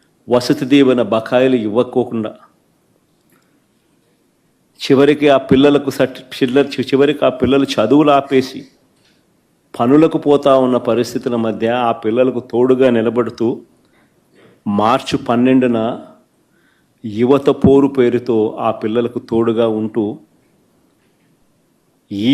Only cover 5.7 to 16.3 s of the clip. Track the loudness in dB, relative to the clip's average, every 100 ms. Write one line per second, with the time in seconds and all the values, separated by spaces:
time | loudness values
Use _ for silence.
5.7 | 2 -2 -2 -4 -6 -18 -4 0 2 0
6.7 | -4 -2 2 2 0 -2 0 0 0 0
7.7 | -2 2 2 4 2 0 -2 -2 -8 -20
8.7 | _ _ _ _ _ _ _ _ _ _
9.7 | -4 2 4 4 2 0 2 4 2 2
10.7 | 0 0 -2 -2 -6 -4 -4 -4 -2 -2
11.7 | 0 -2 -2 -2 0 0 -2 -4 0 2
12.7 | 2 2 2 0 -2 -4 -4 -4 -4 -12
13.7 | _ _ _ _ _ _ _ _ _ -6
14.7 | -2 0 0 -2 -6 -2 0 2 2 2
15.7 | -2 -4 -8 -14 _ _